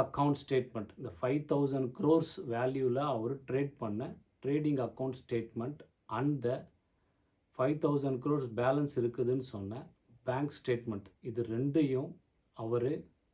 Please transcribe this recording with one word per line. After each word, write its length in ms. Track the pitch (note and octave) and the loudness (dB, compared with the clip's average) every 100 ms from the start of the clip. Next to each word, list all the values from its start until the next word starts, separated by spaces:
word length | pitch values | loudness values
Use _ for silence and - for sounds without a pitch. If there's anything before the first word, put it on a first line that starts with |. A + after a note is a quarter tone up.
அக்கவுண்ட் 380 | - - C#3+ C#3+ | 4 4 4 2
ஸ்டேட்மெண்ட், 480 | - C3 - - G2+ - | 2 0 0 -6 -8 -10
இந்த 120 | A#2+ - | -12 -4
ஃபைவ் 220 | B2+ D3 D3 | 0 0 2
தௌசண்ட் 360 | C#3+ C#3 C3+ B2+ - | 2 2 0 -2 2
க்ரோர்ஸ் 360 | D3+ D#3+ D#3 - C#3 | 4 6 4 -6 -4
வேல்யூல 440 | A#2 C3 C3+ B2+ B2 D3 | 0 0 2 2 2 0
அவர் 200 | A#2 A#2 C3+ - | 0 -2 -4 -2
ட்ரேட் 260 | C3 C#3+ - | -2 -2 -4
பண்ண 280 | A2+ G#2 D3+ - _ _ | -6 -4 -6 -10 _ _
ட்ரேடிங் 360 | C3+ D3 D3+ C3+ A#2 | -2 0 2 0 -2
அக்கவுண்ட் 320 | - C3+ B2+ | -4 -6 -6
ஸ்டேட்மெண்ட், 580 | - A#2 A2+ A2+ B2 D3+ - _ - A2 | -4 -4 -4 -6 -6 -8 -16 _ -8 -2
அந்த 280 | C#3+ D3 A#2+ C#3 - _ _ _ _ _ _ _ _ - | 0 0 0 -2 -6 _ _ _ _ _ _ _ _ -2
ஃபைவ் 200 | C3 D#3 D3+ | 0 2 2
தௌசண்ட் 340 | C#3+ C3+ B2+ | 2 2 0
க்ரோர்ஸ் 240 | D3 D3 B2 A2 | 0 0 0 0
பேலன்ஸ் 360 | B2 C#3+ C#3+ C3 | 2 2 2 0
இருக்குதுன்னு 440 | A#2+ B2+ A#2+ C3 B2+ | 0 2 0 0 -2
சொன்ன 280 | G#2 G2 A#2+ - _ _ - - | -6 -8 -8 -12 _ _ -10 -4
பேங்க் 260 | B2+ C#3+ - | -2 -2 -4
ஸ்டேட்மெண்ட், 480 | - A#2+ A#2 G2+ - _ B2+ | -2 -2 -2 -8 -8 _ -8
இது 120 | A2+ A2 | -4 -2
ரெண்டையும் 560 | A#2 C#3 D#3 C#3 C3 D3 - _ _ _ - | 0 2 2 2 2 -2 -10 _ _ _ -8
அவரு 360 | A2+ A#2+ B2 D#3+ - _ _ | -2 0 0 -2 -8 _ _